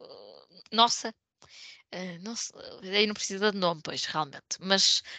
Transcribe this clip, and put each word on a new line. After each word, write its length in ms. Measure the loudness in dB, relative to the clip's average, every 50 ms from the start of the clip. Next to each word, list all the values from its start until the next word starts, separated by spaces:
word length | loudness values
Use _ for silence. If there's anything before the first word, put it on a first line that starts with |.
eh, 600 | -20 -20 -20 -18 -20 -20 -20 -20 -20 _ _ -20 -14 0
nossa. 400 | 6 6 6 6 6 2 -4 -8 -8 _ _ _ _ _ -20 -20 -20 -20 -20 -20 -20 -20 _ -12
Eh, 260 | -10 -8 -8 -8 -8 -10
não 180 | -10 -10 -8
se, 160 | -8 -8 -8 -10 -14 -16 -16 -16 -14 -8
aí 200 | -2 2 2 2
não 80 | 2 0
precisa 360 | -2 -6 -6 -2 0 0 0
de 80 | 2 2
nome, 220 | 2 0 0 0
pois, 220 | -6 -8 -6 -6 -4
realmente. 520 | -2 -2 -2 -2 -2 -6 -14 -10 -10 -10 -6
Mas 420 | 0 2 4 4 4 4 4 2 0 -6 -12